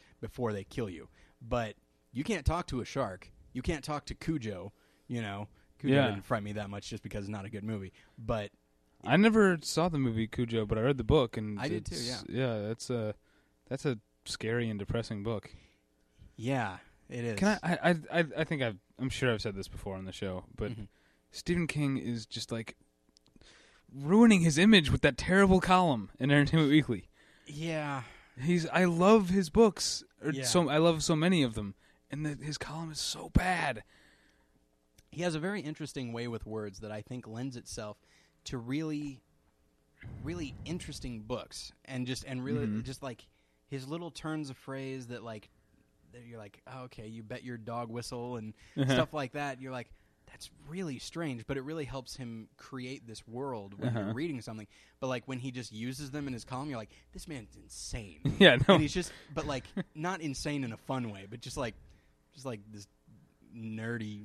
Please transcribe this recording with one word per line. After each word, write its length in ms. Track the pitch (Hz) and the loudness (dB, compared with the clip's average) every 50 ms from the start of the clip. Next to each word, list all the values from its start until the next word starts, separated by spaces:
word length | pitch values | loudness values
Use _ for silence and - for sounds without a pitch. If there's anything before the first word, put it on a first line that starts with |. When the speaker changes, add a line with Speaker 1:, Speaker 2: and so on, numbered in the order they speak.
| - _ _ _ | -18 _ _ _
Speaker 1:
before 320 | - 98 - - 123 113 104 | -14 -12 -6 -4 -2 -2 -2
they 120 | 101 98 | -4 -6
kill 260 | - - 139 117 98 | -8 -6 -6 -6 -6
you. 180 | 87 76 62 - _ _ - _ _ _ | -6 -10 -14 -18 _ _ -20 _ _ _
But 360 | 123 113 123 120 113 107 - - _ _ _ _ _ _ - | -6 -4 -2 -2 -2 -4 -8 -12 _ _ _ _ _ _ -8
you 100 | 117 156 | -6 -2
can't 200 | - 214 170 139 | -2 -2 2 2
talk 220 | - 160 175 175 - | 2 2 2 -2 -2
to 120 | 139 123 | -4 -4
a 40 | 101 | -4
shark. 480 | - - 139 127 101 92 - - - - - - - - | -4 -2 -2 -2 -2 -4 -8 -14 -20 -20 -20 -20 -12 -10
You 100 | 127 - | -6 -4
can't 200 | - 170 143 - | -4 -4 -4 -4
talk 220 | 156 151 143 - | -6 -6 -6 -6
to 80 | - 110 | -10 -12
Cujo, 580 | - - - 165 147 113 107 98 87 90 98 - _ _ _ _ _ _ - | -8 -4 -2 -2 -2 -2 -6 -8 -8 -10 -14 -16 _ _ _ _ _ _ -8
you 140 | 123 120 113 | -6 -4 -4
know? 260 | 101 101 101 104 - - _ _ _ _ _ | -4 -4 -6 -8 -10 -12 _ _ _ _ _
Cujo 160 | - 131 135 | 0 4 4
Speaker 2:
Yeah. 140 | 143 135 117 | 6 6 4
Speaker 1:
didn't 140 | 101 101 98 | 2 -2 -2
frighten 180 | - 131 110 101 | -2 -2 -2 -2
me 80 | 104 104 | -4 -6
that 160 | 104 104 98 | -6 -6 -6
much 180 | 101 101 - - | -8 -10 -10 -10
just 120 | 117 104 - | -10 -10 -10
because 220 | 101 - 104 98 | -8 -8 -6 -6
it's 60 | 101 | -6
not 140 | 107 101 98 | -6 -8 -8
a 40 | 101 | -8
good 140 | 101 104 98 | -10 -8 -6
movie. 280 | 110 110 101 95 90 - - - _ _ - | -4 -4 -6 -6 -10 -12 -18 -20 _ _ -12
But 340 | 113 110 120 110 104 104 - _ _ _ _ _ _ _ _ _ - | -4 -2 -2 -2 -2 -6 -10 _ _ _ _ _ _ _ _ _ 0
Speaker 2:
I 140 | 107 135 | 4 6
never 420 | 180 208 226 214 220 202 190 175 156 - | 6 8 8 8 8 6 6 4 2 -2
saw 260 | - - 160 165 180 | -2 0 0 2 2
the 100 | 160 143 | 2 2
movie 280 | 135 120 110 110 113 | 0 2 2 0 -2
Cujo, 400 | 107 - - 123 113 117 113 107 | -2 0 -2 -2 0 0 -2 0
but 100 | 104 110 110 | 0 0 0
I 40 | 113 | 2
read 160 | 135 143 127 | 2 2 2
the 60 | 117 | 2
book, 320 | 107 139 156 127 113 - | 4 6 6 4 4 0
and 220 | 117 107 107 104 101 | -4 -4 -4 -4 -4
Speaker 1:
I 100 | 117 147 | -4 -2
did 180 | - 107 - | -2 -4 -4
too, 80 | - 170 | -6 -6
Speaker 2:
it's, 120 | 160 120 | -6 -4
Speaker 1:
yeah. 160 | 120 127 - - - | -6 -6 -6 -8 -6
Speaker 2:
yeah, 300 | - 120 135 123 113 107 104 107 | -4 -2 0 0 -2 -2 -2 -4
that's 220 | 117 - - - | -6 -6 -6 -4
a, 240 | 127 117 110 107 101 - _ _ _ _ _ _ _ _ _ | -4 -2 -2 -4 -6 -8 _ _ _ _ _ _ _ _ _
that's 180 | _ 127 135 - | _ -8 -2 -2
a 120 | 151 123 104 - _ _ _ _ | -2 -2 -2 -6 _ _ _ _
scary 420 | - - - - 110 117 120 120 113 | -10 -8 -6 -2 -2 0 0 0 -2
and 100 | 107 101 | -2 -4
depressing 440 | 98 - - 117 113 - 113 101 101 | -4 -2 -2 -4 -2 -4 -6 -6 -4
book. 320 | 117 113 98 - - - - - _ _ _ _ _ _ _ _ _ _ _ - - _ | -4 -4 -4 -6 -10 -18 -20 -20 _ _ _ _ _ _ _ _ _ _ _ -20 -20 _
Speaker 1:
Yeah, 420 | - 110 127 139 127 113 98 92 87 - - _ _ _ - | -8 -4 -2 0 0 -2 -4 -6 -10 -14 -20 _ _ _ -12
it 160 | 123 123 117 | -8 -6 -4
is. 140 | 117 110 101 | -4 -2 2
Speaker 2:
Can 200 | 190 208 214 - - | 2 2 2 2 0
I, 100 | 165 180 | -2 -2
I, 160 | - - 170 | 2 2 2
I, 40 | 175 160 147 - - 170 | 2 2 -2 -2 -2 0
I, 40 | 170 143 107 143 | 0 0 -2 -4
I 60 | 160 | -2
think 160 | - 165 143 127 | -2 -2 -2 -2
I've, 160 | 117 101 92 - _ _ - | -2 -4 -6 -12 _ _ -6
I'm 100 | 127 131 | -4 -4
sure 220 | - - 135 123 113 | -2 0 2 2 2
I've 100 | 104 - | 0 -2
said 120 | 113 98 | -4 -6
this 140 | 98 95 - | -6 -8 -10
before 280 | - - - 104 95 | -10 -10 -8 -8 -8
on 80 | 95 95 | -6 -8
the 80 | 95 - | -10 -8
show, 320 | - 104 95 92 92 - - - | -6 -6 -4 -4 -6 -8 -12 -8
but 180 | - 113 104 - | -6 -6 -6 -6
Speaker 1:
Mm-hmm. 120 | 110 101 - _ _ _ _ _ _ _ _ - | -8 -10 -14 _ _ _ _ _ _ _ _ -16
Speaker 2:
Stephen 340 | - - - 175 175 170 | -10 -4 -2 0 0 0
King 300 | 147 - 147 147 139 135 123 | 0 0 0 0 0 0 0
is 280 | - 110 120 113 104 | -2 -4 -4 -6 -6
just, 260 | - - 120 110 - 120 | -8 -8 -10 -6 -6 -6
like, 240 | 117 110 - - - _ _ _ _ _ _ _ _ _ _ _ - - - - - - _ _ _ _ - - | -6 -6 -10 -14 -18 _ _ _ _ _ _ _ _ _ _ _ -20 -20 -20 -20 -20 -20 _ _ _ _ -18 -14
ruining 480 | 135 139 147 190 220 240 226 214 185 | -8 0 4 8 10 10 10 10 10
his 160 | 165 165 139 147 | 8 6 6 8
image 320 | 185 220 220 190 151 131 | 8 10 10 10 10 8
with 120 | - - - | 4 4 4
that 160 | 143 - - | 4 4 2
terrible 420 | - - 185 196 202 190 190 185 | 2 4 6 8 8 10 8 6
column 500 | - 175 185 185 180 165 131 110 98 - - - | 8 6 6 6 6 6 4 2 -2 -6 -4 -2
in 120 | 123 143 | 4 6
Entertainment 400 | 143 143 143 123 156 165 156 139 | 6 6 6 6 6 6 6 8
Weekly. 380 | 147 156 127 120 117 92 - - _ _ _ _ _ _ _ | 8 6 6 6 0 -4 -4 -10 _ _ _ _ _ _ _
Speaker 1:
Yeah. 580 | - 147 147 165 165 160 156 151 143 143 131 117 - - - - - _ 120 | -16 -12 -8 -6 -4 -4 -4 -4 -4 -6 -6 -8 -10 -16 -20 -20 -20 _ -4
Speaker 2:
He's, 260 | 127 165 175 175 165 156 | 0 2 4 4 2 2
I 160 | - 165 185 | 2 4 4
love 440 | 180 170 165 180 202 226 226 196 175 | 4 4 6 8 8 8 8 8 6
his 200 | 185 196 185 151 | 4 2 2 4
books, 520 | - 202 233 214 - - - - - - - - _ _ - | 6 8 8 8 6 2 -2 -4 -4 -4 -8 -12 _ _ -4
or 80 | 151 | -4
Speaker 1:
Yeah. 140 | 156 135 131 | -2 -2 -2
Speaker 2:
so, 240 | 123 - 180 170 131 | 4 4 4 4 6
I 100 | 143 156 | 4 6
love 240 | 165 170 165 156 147 | 6 6 4 4 2
so 100 | - 170 | 2 2
many 260 | 156 156 180 190 165 139 | 4 4 4 6 6 4
of 120 | 120 107 | 2 2
them, 200 | 110 104 101 - - _ _ _ _ _ _ | -2 -6 -6 -8 -12 _ _ _ _ _ _
and 140 | 139 147 156 | -8 -6 -6
the, 100 | 151 143 123 135 | -6 -6 -6 -8
his 140 | 156 143 - | -8 -8 -8
column 320 | - - 151 160 165 160 | -8 -8 -8 -8 -8 -8
is 100 | 156 - | -8 -6
so 280 | - - - - - - | -6 -6 -6 -6 -10 4
bad. 520 | - - 180 185 180 170 160 143 120 107 - _ _ _ _ _ _ _ _ _ _ _ _ _ _ _ _ _ _ _ _ _ _ _ _ _ | 4 4 4 6 2 0 0 -2 -4 -6 -10 _ _ _ _ _ _ _ _ _ _ _ _ _ _ _ _ _ _ _ _ _ _ _ _ _
Speaker 1:
He 120 | - 147 175 | -10 -4 -4
has 120 | 180 160 | -2 -2
a 60 | 156 | -2
very 200 | 156 190 208 202 | -4 -4 -4 -6
interesting 520 | 131 151 156 - 156 139 - 143 127 117 117 | -6 -8 -8 -8 -10 -10 -8 -8 -8 -6 -6
way 140 | 117 120 | -6 -6
with 180 | 120 117 107 - | -6 -6 -6 -8
words 340 | 107 107 110 107 104 95 101 | -8 -8 -6 -8 -8 -10 -10
that 100 | 110 107 | -12 -10
I 120 | 107 107 104 | -10 -10 -10
think 240 | - 127 123 117 | -10 -10 -12 -10
lends 300 | 107 110 120 127 139 123 | -10 -10 -8 -8 -8 -8
itself 420 | 120 - - - - 110 107 104 - _ _ _ _ _ _ _ _ _ | -10 -12 -12 -12 -10 -10 -12 -12 -16 _ _ _ _ _ _ _ _ _
to 140 | - 139 127 | -10 -10 -8
really, 640 | 113 120 135 151 160 156 151 147 147 147 135 120 _ _ _ _ _ _ _ _ _ _ _ _ _ _ _ _ - - - - - | -6 -4 -4 -4 -4 -4 -4 -6 -6 -8 -10 -12 _ _ _ _ _ _ _ _ _ _ _ _ _ _ _ _ -16 -16 -14 -10 -8
really 320 | 147 175 175 160 135 - - - | -8 -6 -6 -6 -8 -8 -10 -8
interesting 580 | 139 170 175 - 151 143 - - 131 120 110 107 | -6 -6 -6 -6 -8 -10 -10 -8 -8 -8 -10 -6
books, 500 | 110 127 107 82 - - - - - - _ _ | -6 -6 -6 -6 -8 -12 -14 -14 -16 -18 _ _
and 220 | - 135 127 123 | -10 -6 -6 -4
just, 180 | 123 127 - - | -4 -4 -6 -6
and 200 | - 131 127 127 | -8 -8 -6 -4
really 220 | 139 143 120 120 | -2 -2 -2 -2
Speaker 2:
Mm-hmm. 160 | 110 104 110 117 | -2 -2 -4 -4
Speaker 1:
just, 200 | 131 131 - 139 | -6 -10 -10 -10
like, 240 | 135 117 - - _ _ _ _ _ _ _ _ _ | -10 -10 -12 -16 _ _ _ _ _ _ _ _ _
his 200 | 139 135 131 135 | -10 -10 -8 -8
little 220 | 156 170 175 170 | -8 -8 -8 -10
turns 400 | - - - 156 156 156 151 135 | -12 -10 -6 -6 -4 -4 -6 -6
of 60 | 127 | -10
phrase 500 | - - - 135 135 135 131 131 131 123 117 | -12 -12 -10 -10 -8 -8 -8 -8 -8 -8 -10
that, 140 | 120 113 107 | -12 -10 -10
like, 260 | 117 110 107 - - _ _ _ _ _ _ _ _ _ _ _ _ - | -10 -12 -12 -14 -18 _ _ _ _ _ _ _ _ _ _ _ _ -20
that 120 | 123 120 | -20 -18
you're 120 | 117 117 113 | -16 -16 -16
like, 220 | 107 104 - _ _ - | -16 -16 -18 _ _ -18
"Oh, 140 | 127 131 127 | -16 -14 -14
okay, 260 | 127 - - 110 110 | -14 -14 -16 -14 -14
you 140 | 113 113 110 | -12 -14 -12
bet 180 | 107 123 123 - | -12 -12 -12 -10
your 140 | 123 123 | -10 -12
dog 320 | 117 110 120 117 120 120 113 | -10 -10 -8 -6 -6 -6 -6
whistle," 460 | 113 120 117 - 131 123 120 123 123 | -8 -8 -8 -8 -8 -8 -8 -8 -8
and 180 | 117 107 110 - - - - - | -8 -8 -10 -12 -14 -20 -10 -2
Speaker 2:
Uh-huh. 160 | 151 135 131 131 | 0 2 2 4
Speaker 1:
stuff 200 | - 156 - - | 2 2 0 -2
like 180 | 151 139 123 - | -6 -6 -6 -6
that. 280 | 147 143 143 131 123 | -6 -6 -6 -6 -8
You're 120 | 131 131 131 | -10 -10 -10
like, 180 | 123 117 - - - _ _ _ _ _ | -10 -10 -12 -16 -20 _ _ _ _ _
"That's 220 | - - - - - - - - 143 | -20 -20 -20 -20 -20 -20 -20 -16 -12
really 300 | 160 185 190 160 131 110 | -8 -6 -6 -6 -6 -8
strange," 440 | - - - 165 170 151 127 117 110 | -10 -10 -8 -6 -4 -4 -4 -6 -6
but 100 | - 139 | -6 -6
it 60 | 135 127 | -6 -4
really 220 | 143 160 165 143 | -6 -6 -6 -6
helps 280 | 120 127 135 123 - - | -6 -8 -10 -10 -10 -12
him 320 | - 127 117 113 113 107 - _ | -10 -10 -10 -10 -12 -14 -16 _
create 480 | _ - - - 131 123 127 139 - - | _ -18 -14 -12 -10 -8 -8 -10 -12 -12
this 200 | 113 110 - - | -14 -16 -16 -16
world 480 | - 113 123 139 139 127 107 98 98 98 98 | -12 -10 -8 -6 -6 -6 -8 -8 -10 -10 -6
when 100 | - 123 | -4 -2
Speaker 2:
Uh-huh. 120 | 113 117 101 | -2 -2 -2
Speaker 1:
you're 80 | 104 110 | -4 -4
reading 260 | 127 160 175 143 120 | -4 -4 -6 -6 -8
something. 280 | 110 - 110 110 104 - _ - - _ _ _ | -8 -10 -12 -12 -14 -16 _ -20 -20 _ _ _
But, 80 | 135 131 | -6 -4
like, 180 | 127 123 - | -4 -4 -6
when 120 | - 131 123 | -8 -8 -8
he 100 | 123 135 | -8 -8
just 220 | 123 127 117 - 110 | -8 -8 -12 -12 -10
uses 380 | 107 113 127 131 131 147 135 131 | -8 -8 -8 -8 -8 -10 -10 -8
them 140 | 151 143 139 | -8 -6 -6
in 40 | 127 | -8
his 120 | 113 - | -8 -8
column, 240 | - 127 127 139 151 | -8 -8 -8 -6 -6
you're 100 | 139 113 | -8 -8
like, 140 | 107 - - - _ _ _ | -10 -12 -16 -20 _ _ _
"This 140 | 190 - | -18 -14
man's 300 | - 151 127 107 - - | -12 -12 -12 -12 -14 -20
insane." 640 | - - - - - - - - 123 107 95 - - - | -20 -20 -20 -16 -14 -10 -8 -8 -8 -8 -10 -14 -4 -2
Speaker 2:
<laughs> 140 | 135 113 - | -2 6 10
Yeah, 180 | 196 170 127 143 - - | 10 10 10 10 8 8
no. 60 | 190 | 8
Speaker 1:
And 80 | 156 151 | 8 6
he's 100 | 143 - | 4 0
just, 180 | - 175 - - - - - 139 | -2 -4 -4 -8 -14 -18 -8 -8
but, 140 | 160 147 | -6 -4
like, 180 | 151 139 127 - - - | -2 -4 -4 -6 -6 -8
<laughs> 200 | 202 - - _ | -8 -8 -8 _
not 260 | 156 156 180 190 175 | -6 -4 -4 -4 -4
insane 420 | 165 147 131 - - 151 147 143 131 | -4 -4 -4 -4 -4 -2 -2 -2 -2
in 80 | 117 110 | -4 -6
a 40 | |
fun 340 | - - - 135 131 120 113 | -8 -6 -4 -4 -2 -2 -4
way, 160 | 101 95 98 98 | -6 -10 -12 -12
but 120 | 107 117 | -14 -12
just, 160 | - 131 - | -12 -10 -6
like, 180 | 151 131 113 101 - - - - - _ _ _ _ _ _ _ | -6 -6 -6 -6 -10 -16 -20 -20 -20 _ _ _ _ _ _ _
just, 100 | 139 127 | -12 -10
like, 140 | 135 117 104 101 110 | -10 -10 -10 -12 -16
this 160 | 107 104 101 - _ _ _ _ - - - _ _ _ _ - - | -16 -18 -18 -18 _ _ _ _ -20 -20 -20 _ _ _ _ -20 -16
nerdy, 640 | 117 110 110 110 110 113 113 120 117 110 107 107 101 104 | -12 -8 -8 -6 -6 -4 -4 -4 -4 -4 -6 -8 -10 -12